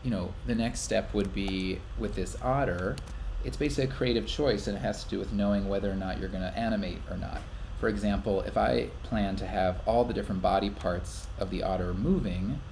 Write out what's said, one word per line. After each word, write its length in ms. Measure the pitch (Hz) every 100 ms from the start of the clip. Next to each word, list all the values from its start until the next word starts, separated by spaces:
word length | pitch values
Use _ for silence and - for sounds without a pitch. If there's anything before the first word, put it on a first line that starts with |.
you 80 | 131
know, 220 | 104 90 87 123
the 80 |
next 280 | 113 113 -
step 320 | - 104 -
would 200 | 104 95
be 460 | 95 98 95 92 92 - -
with 160 | 110 -
this 220 | 90 -
otter, 520 | 127 135 131 87 92 131 - - - -
it's 140 | - -
basically 280 | 147 131 131
a 100 | -
creative 320 | 127 117 107
choice, 400 | - 143 104 104
and 100 | 101
it 40 |
has 220 | 110 107
to 60 | -
do 100 | 101
with 140 | 95
knowing 340 | 104 101 101 98
whether 220 | 98 98
or 60 | 95
not 240 | 95 92
you're 100 | 92
gonna 240 | 92 92 -
animate 440 | 113 107 92 87 -
or 80 | 92
not. 240 | 90 - - - - -
For 100 | 113
example, 520 | 104 104 101 101 95
if 140 | - -
I 340 | 107 62 - -
plan 320 | - 113 98 92
to 100 | 95
have 340 | 101 92 90 -
all 160 | 117
the 100 | 120
different 280 | 98 104 95
body 260 | 92 95 101
parts 560 | 98 95 87 87 - - -
of 100 | 95
the 140 | 92
otter 300 | 92 92 90
moving 680 | 92 131 185 110 90 95 - -